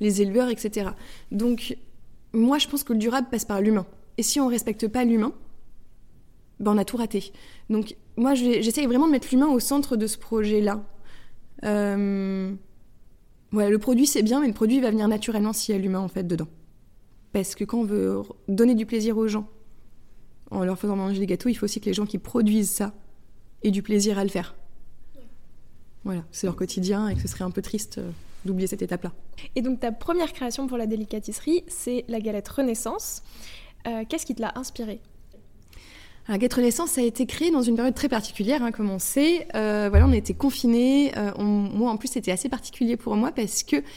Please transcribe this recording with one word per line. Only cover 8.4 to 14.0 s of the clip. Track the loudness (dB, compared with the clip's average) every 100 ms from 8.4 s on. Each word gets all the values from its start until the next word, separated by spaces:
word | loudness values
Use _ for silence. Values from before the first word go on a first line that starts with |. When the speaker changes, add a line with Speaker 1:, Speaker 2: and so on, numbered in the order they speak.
Speaker 1:
vais, | 4 4
j'essaye | 2 2 2
vraiment | 4 4
de |
mettre | 4 4
l'humain | 4 6
au | 4
centre | 2 0 2 0
de | -2
ce | -4
projet-là. | -2 0 2 4 2 0 -6 -12 -12 -12 -14 -14 -14 -6
Euh, | 0 0 2 0 0 0 -2 -2 -4 -8 -14 -20 -20 -20 -20 -20 -20 -20 _
ouais, | 2 4
le | 4
produit, | 4 4